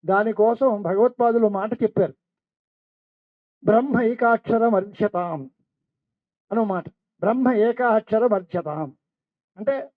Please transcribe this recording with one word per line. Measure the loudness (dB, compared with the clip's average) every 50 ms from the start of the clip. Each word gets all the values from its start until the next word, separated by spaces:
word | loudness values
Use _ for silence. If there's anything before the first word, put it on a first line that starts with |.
| -2
దానికోసం | 0 0 0 0 -2 0 2 2 2 2 2 0 0 0 -2
భగవత్పాదులు | -4 -2 0 2 2 0 2 0 0 2 2 2 0 0
మాట | 0 -2 -6 -6 -4 -2
చెప్పారు, | -4 -2 _ 0 -2 -2 -4 _ _ _ _ _ _ _ _ _ _ _ _ _ _ _ _ _ _ _ _ _ _ _ _ _ _ _ _ _ 0
"బ్రహ్మ | 2 2 2 2 2 0 0
ఏకాక్షరం | 0 0 0 0 2 2 2 0 _ -2 0 2 2 2 2
అర్ధ్యతాం" | 0 -2 -4 -4 -4 -4 -2 -2 -4 -4 -4 -8 -10 -10 -16 _ _ _ _ _ _ _ _ _ _ _ _ _ _ _ _ _ _ _ _
అనో | -4 -2 -2
మాట. | -2 -4 -6 -8 -12 _ _ _ _ _ _
"బ్రహ్మ | -2 -2 0 2 0 2
ఏకాక్షరం | 2 2 2 0 0 0 0 2 2 2 0 0 0 2 2 2 0
అర్ధ్యతాం" | 0 -2 _ -8 -6 -6 -6 -8 -6 -8 -8 -10 _ _ _ _ _ _ _ _ _ _ _ _
అంటే | -6 -4 -4 -4 -4 -8 -12 _